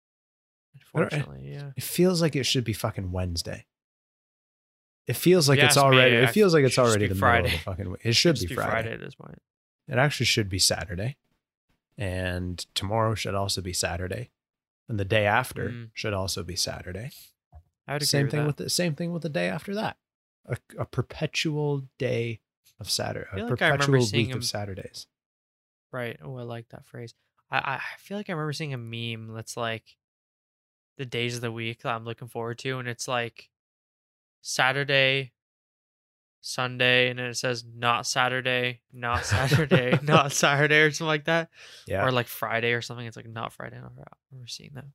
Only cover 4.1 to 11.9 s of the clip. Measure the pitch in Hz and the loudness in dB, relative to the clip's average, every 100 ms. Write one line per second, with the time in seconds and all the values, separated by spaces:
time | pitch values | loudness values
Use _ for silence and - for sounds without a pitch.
4.1 | _ _ _ _ _ _ _ _ _ - | _ _ _ _ _ _ _ _ _ -6
5.1 | 123 170 185 143 139 147 143 139 131 123 | 2 6 6 6 6 6 6 8 8 8
6.1 | 117 123 208 202 160 131 135 120 107 101 | 6 6 6 6 6 6 6 4 4 2
7.1 | 95 123 117 104 82 101 87 95 90 113 | 4 4 4 4 -2 -4 -8 -8 -4 0
8.1 | 113 170 127 90 120 104 113 113 113 - | 4 4 2 -2 -2 -2 -2 -2 -8 -12
9.1 | - - - _ _ _ _ - 123 143 | -16 -20 -20 _ _ _ _ -2 2 2
10.1 | - 110 - 101 95 - 95 - 87 117 | 2 0 2 0 2 0 0 -6 -6 -6
11.1 | - _ _ _ _ _ _ _ | -8 _ _ _ _ _ _ _